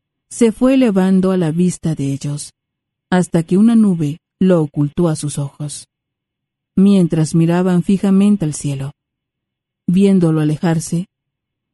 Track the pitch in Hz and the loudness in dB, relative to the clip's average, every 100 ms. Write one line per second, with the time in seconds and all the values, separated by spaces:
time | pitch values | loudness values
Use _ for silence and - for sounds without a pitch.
0 | _ _ _ - 233 214 254 269 254 190 | _ _ _ -2 0 2 0 2 2 2
1 | 185 190 185 185 165 160 180 170 165 156 | 2 2 0 0 -2 -2 -2 -2 -6 -6
2 | 139 139 147 143 - _ _ _ _ _ | -6 -6 -8 -10 -12 _ _ _ _ _
3 | - 185 175 180 165 185 220 233 214 170 | -4 -2 0 -2 0 2 4 4 2 0
4 | 147 160 _ - 185 175 151 - 147 - | -4 -6 _ -2 2 2 0 -2 -4 -2
5 | 175 156 147 147 143 - 147 - - _ | -2 -2 -6 -8 -10 -10 -12 -14 -20 _
6 | _ _ _ _ _ _ _ - 196 196 | _ _ _ _ _ _ _ 0 4 4
7 | 170 160 156 170 165 170 185 180 - 196 | 2 0 0 0 2 0 0 0 0 0
8 | 202 196 202 208 156 143 147 139 139 - | 2 2 2 2 -2 -6 -8 -8 -10 -14
9 | _ _ _ _ _ _ _ _ - 180 | _ _ _ _ _ _ _ _ -4 2
10 | 196 196 170 160 151 156 180 165 - 170 | 2 4 2 0 -2 -2 -2 -2 -4 -8
11 | 185 _ _ _ _ _ _ | -8 _ _ _ _ _ _